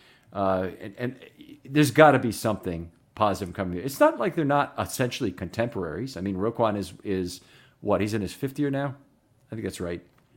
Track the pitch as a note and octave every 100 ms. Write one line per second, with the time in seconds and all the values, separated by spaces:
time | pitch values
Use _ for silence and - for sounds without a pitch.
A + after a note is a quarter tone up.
0 | - _ _ G2 F#2+ F#2+ F#2 - G#2 G2+
1 | B2 - - - D2+ - C3 D3 C#3+ -
2 | D3+ C3 A#2 G2 A2+ G2+ F#2 E2 E2 -
3 | _ - G#2 F#2 F#2 G2+ F#2 F2+ C3+ -
4 | D4+ C#4 G#3+ E3 C#3 C#3+ - - - -
5 | B2 - G#2+ F2+ F2+ - A#2+ G2+ E2 D#2+
6 | C3 F2 G2 F#2 A2 A2+ A2 G#2 F2+ -
7 | G#2 F#2+ F2 - - - - _ G#2 F#2
8 | G#2 A2 F#2 - C3+ C#3 C#3+ C#3 C#3 C3+
9 | _ _ _ _ - A2 G2 - F2 E2+
10 | - _ _